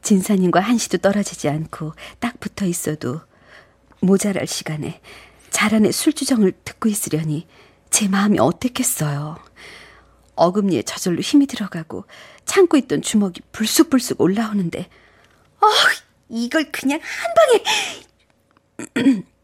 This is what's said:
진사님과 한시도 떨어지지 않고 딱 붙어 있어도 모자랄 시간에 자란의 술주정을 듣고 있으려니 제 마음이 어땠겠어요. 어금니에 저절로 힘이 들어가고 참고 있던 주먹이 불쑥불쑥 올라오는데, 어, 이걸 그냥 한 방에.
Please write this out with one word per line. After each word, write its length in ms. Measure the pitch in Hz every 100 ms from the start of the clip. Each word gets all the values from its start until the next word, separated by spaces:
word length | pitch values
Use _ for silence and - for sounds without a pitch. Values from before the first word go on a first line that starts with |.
진사님과 580 | - 196 185 202 180 170
한시도 360 | 202 240 - 175
떨어지지 500 | 196 208 196 - 147
않고 440 | 151 160 - 156 - - -
딱 200 | 240 -
붙어 260 | - - 190
있어도 560 | 175 - 151 120 151 - _ _ - _ _ _ _
모자랄 460 | 185 196 208 190 -
시간에 540 | - - 156 151 - - - - _ _
자란의 420 | - 214 220 208
술주정을 640 | - - 294 269 247 190 -
듣고 260 | - - 226
있으려니 580 | 208 - 151 160 151 - _ - _ _
제 180 | - 208
마음이 320 | 196 208 202
어땠겠어요. 1000 | 127 175 247 247 254 - 151 143 151 160 - _ - - - - _ _ _ -
어금니에 460 | 165 190 196 147
저절로 380 | - - 190 170
힘이 260 | 202 294 277
들어가고 560 | - 196 170 160 - - - - - -
참고 320 | - 359 311
있던 240 | - 147
주먹이 400 | - 220 196 170 -
불쑥불쑥 680 | - 214 - 320 262 - -
올라오는데, 680 | 170 196 220 208 170 - 180 _ _ _ _ _ _ _
어, 40 | 427 415 - - _ _ _
이걸 420 | 233 240 320 302
그냥 280 | - 269 302
한 320 | - - 679 679 605 453 - 855 762 659 - _ _ _ _ _ _ _ 117
방에. 300 | - 262 226 - _